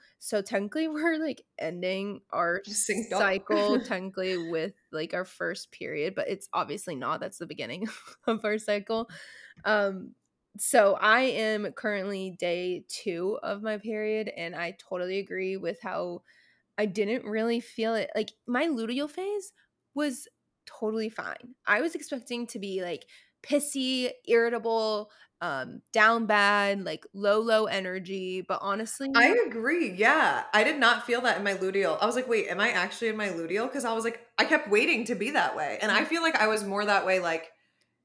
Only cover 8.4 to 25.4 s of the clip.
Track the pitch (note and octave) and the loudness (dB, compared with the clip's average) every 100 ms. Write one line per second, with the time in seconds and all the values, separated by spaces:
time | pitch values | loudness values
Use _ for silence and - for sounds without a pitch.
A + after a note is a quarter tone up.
8.4 | G#3+ G#3+ G#3+ G#3 G3+ A3+ A#3+ - - - | -2 -2 -2 -2 -2 -4 -4 -12 -20 -20
9.4 | - - G3+ G#3+ G3 F#3+ - - _ _ | -20 -8 0 2 2 -2 -10 -18 _ _
10.4 | _ - - B3 G3+ - G#3+ A#3 C4 G3 | _ -4 4 6 6 6 6 6 4 2
11.4 | A3 G#3+ G3 - G#3+ G3+ F#3+ G3 F#3+ F3 | 0 0 -4 -4 -4 -2 -4 -4 -6 -4
12.4 | F3 F3 F3+ F3 - - G#3 E3+ F#3 A3 | -2 -2 -2 -6 -8 -8 -4 -2 -2 -4
13.4 | - G3+ A3 G#3+ G#3+ G#3+ G#3+ G#3+ G#3 - | -6 -6 -4 -6 -4 -4 -2 -2 -4 -6
14.4 | E3+ E3 E3+ F#3+ - F3+ F3+ G3 F#3+ F3+ | -8 -6 -8 -10 -10 -6 -4 -4 -4 -4
15.4 | F#3+ F#3+ F3 - G3+ F3 F3 F3 - _ | -4 -2 -4 -6 -6 -4 -4 -8 -14 _
16.4 | _ _ _ - G#3+ F#3 G3+ A#3+ - A3 | _ _ _ -2 -2 0 0 -2 -2 -2
17.4 | A3+ A#3 A#3+ - A3 A3+ - A3 A3 - | 0 -2 -4 -4 -2 0 -2 -2 -4 -8
18.4 | - B3 E4 B3 A3+ B3 D4 F4+ F#4+ G#4 | -4 0 0 0 -2 -2 -4 -4 -4 -6
19.4 | - - _ _ _ C#4+ D4 B3 - _ | -8 -18 _ _ _ -2 -2 -4 -12 _
20.4 | _ _ - - G#3+ A3 A3 - E2+ - | _ _ -20 -6 -4 -2 -4 -4 -8 -10
21.4 | - - - G#3 D#4+ E4 - C4+ - A#3+ | -14 -8 2 2 2 -4 -8 -8 -6 -6
22.4 | A#3 G#3+ G3 F#3+ F3 D#3 - - _ _ | -6 -8 -6 -4 -4 -6 -10 -20 _ _
23.4 | - C#4+ C#4+ C#4 B3+ C4 B3+ - - A#3 | 0 0 0 -2 0 0 -2 -4 2 4
24.4 | A#3 A#3 A3+ A3+ A3 G#3+ G#3+ _ - _ | 4 0 0 0 0 -2 -6 _ -20 _